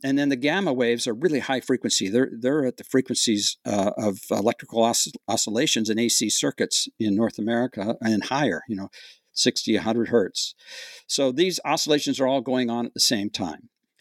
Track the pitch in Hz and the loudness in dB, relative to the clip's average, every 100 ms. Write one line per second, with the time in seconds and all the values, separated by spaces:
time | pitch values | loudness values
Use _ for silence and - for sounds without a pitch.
0 | 139 139 143 131 143 180 185 127 117 117 | 0 2 2 2 0 0 0 2 2 2
1 | 131 110 170 143 - 131 - 127 117 - | 0 0 0 0 0 -2 0 0 0 0
2 | 95 113 123 113 127 151 131 - - 131 | 2 2 2 0 0 2 0 -2 0 0
3 | 131 117 - 104 98 - - 104 98 - | 2 0 2 2 0 -4 -4 0 0 0
4 | 107 95 - 107 104 - - 117 113 113 | -2 -2 -2 0 0 -2 -4 2 2 2
5 | - - - 107 - 107 156 117 110 110 | -2 -6 -6 -2 -2 0 0 0 0 0
6 | 117 - 110 - 143 - 92 - - - | 2 2 2 0 0 0 -2 0 -4 -2
7 | 110 98 113 - 107 117 127 - 101 120 | 0 2 0 -2 -2 -2 -2 -4 -6 -4
8 | 113 107 - 131 143 85 - 101 95 - | 0 0 0 0 0 -2 -4 -8 -8 -14
9 | - - _ - 127 - - 107 101 113 | -20 -20 _ -2 0 0 0 0 0 -2
10 | 110 120 92 - - - - - - - | 2 2 2 -4 -8 -10 -18 -18 -16 -16
11 | - - 135 127 185 175 147 165 - 147 | -6 0 0 2 0 0 -2 -2 2 0
12 | 139 135 131 135 123 127 120 117 120 - | 0 0 0 0 0 -2 0 -2 -4 0
13 | - 110 101 - 90 76 - _ _ _ | 0 0 -2 -4 -6 -8 -16 _ _ _